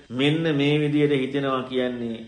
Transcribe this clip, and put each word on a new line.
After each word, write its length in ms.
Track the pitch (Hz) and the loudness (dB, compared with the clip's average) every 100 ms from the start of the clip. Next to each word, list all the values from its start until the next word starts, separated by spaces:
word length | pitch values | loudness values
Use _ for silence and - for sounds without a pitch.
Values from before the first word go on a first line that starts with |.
| - | -10
මෙන්න 360 | 120 143 160 165 | -2 0 2 0
මේ 280 | 143 143 151 | 2 2 2
විදියට 400 | 147 147 147 139 | 2 2 2 2
හිතෙනවා 420 | 131 139 139 131 | 0 -2 -2 -2
කියන්නේ 600 | 117 127 123 120 117 113 | -2 -2 -2 -2 -6 -8